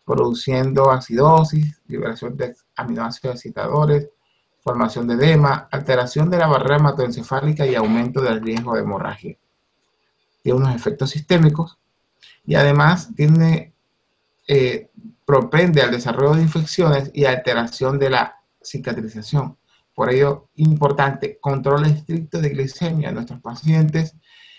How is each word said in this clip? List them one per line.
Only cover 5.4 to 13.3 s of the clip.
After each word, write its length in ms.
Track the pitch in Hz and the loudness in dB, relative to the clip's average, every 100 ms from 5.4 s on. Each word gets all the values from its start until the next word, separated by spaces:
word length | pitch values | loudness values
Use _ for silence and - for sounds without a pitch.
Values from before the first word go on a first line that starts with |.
| 143 139 - | 4 0 -6
alteración 600 | 139 - 127 123 151 160 | -8 -2 0 0 0 0
de 80 | 180 | 2
la 100 | 160 | 2
barrera 300 | 139 131 147 | 2 2 2
hematoencefálica 880 | 147 135 123 120 113 135 147 151 135 | 2 2 -2 -4 -6 -4 -2 0 0
y 100 | 120 | 0
aumento 460 | 107 113 120 135 | 0 0 -2 -2
del 200 | 127 110 | -2 -2
riesgo 320 | 110 113 120 113 | -4 -6 -4 -4
de 60 | |
hemorragia. 560 | 104 98 101 104 - - _ _ _ _ _ _ _ _ _ _ | -4 -6 -8 -10 -14 -18 _ _ _ _ _ _ _ _ _ _
Tiene 180 | - 127 | -2 0
unos 140 | 135 | 0
efectos 360 | 120 - - 135 | -2 -4 -4 -4
sistémicos 680 | 151 - 175 160 151 165 _ _ _ _ _ - _ - | -6 0 4 4 2 -4 _ _ _ _ _ -20 _ -2
y 100 | 147 | 2
además 540 | 143 147 151 180 - | 4 4 4 2 -2
tiene, 600 | - 151 | 0 4